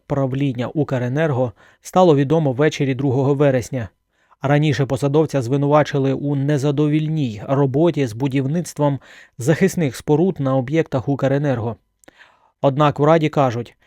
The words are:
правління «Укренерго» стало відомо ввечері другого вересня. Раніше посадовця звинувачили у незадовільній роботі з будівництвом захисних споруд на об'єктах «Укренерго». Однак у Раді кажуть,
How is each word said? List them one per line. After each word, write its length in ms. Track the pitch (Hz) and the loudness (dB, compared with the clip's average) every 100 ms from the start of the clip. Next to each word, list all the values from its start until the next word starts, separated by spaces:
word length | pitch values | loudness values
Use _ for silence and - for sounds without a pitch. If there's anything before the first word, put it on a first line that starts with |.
| - | -6
правління 600 | 139 135 135 143 120 - | -2 -2 -2 -2 -4 -4
«Укренерго» 880 | 160 139 127 123 139 160 127 123 - - _ | -2 -2 -2 -2 0 0 0 -2 -6 -20 _
стало 360 | - 185 185 139 | -2 4 6 4
відомо 360 | 139 160 147 | 4 2 0
ввечері 420 | 123 151 - 135 | 0 0 0 -2
другого 400 | 123 139 127 135 | -2 0 0 0
вересня. 540 | 139 143 131 - 131 - _ _ _ _ _ | 2 2 0 -2 -8 -10 _ _ _ _ _
Раніше 440 | 135 147 156 135 127 | 0 2 2 0 0
посадовця 560 | 131 143 147 151 139 | 0 0 2 2 0
звинувачили 680 | 113 139 143 151 139 143 135 | -2 0 2 2 2 0 -2
у 220 | 131 143 | -2 -2
незадовільній 1080 | 139 139 147 147 139 151 156 156 156 131 104 - | -2 0 0 0 0 0 0 -2 -2 -2 -4 -2
роботі 580 | 139 139 135 170 151 131 | 0 2 2 2 2 -2
з 60 | |
будівництвом 880 | 110 139 135 135 170 160 - 147 135 - - - - | -2 -2 -2 -2 -4 -6 -2 -2 -2 -8 -20 -20 -6
захисних 580 | 123 - 190 - 147 - | -2 2 0 0 -4 -4
споруд 400 | - 147 185 165 | -2 2 2 0
на 160 | 135 135 | -2 -2
об'єктах 520 | 127 160 151 135 135 | 0 -2 -2 -2 -2
«Укренерго». 680 | 139 135 139 147 120 110 - _ _ _ _ - _ _ _ | -2 0 0 0 -2 -4 -8 _ _ _ _ -20 _ _ _
Однак 380 | 139 135 147 139 | 0 2 2 2
у 40 | |
Раді 240 | 147 165 151 | 2 2 2
кажуть, 480 | 151 131 117 113 _ | 0 0 0 -8 _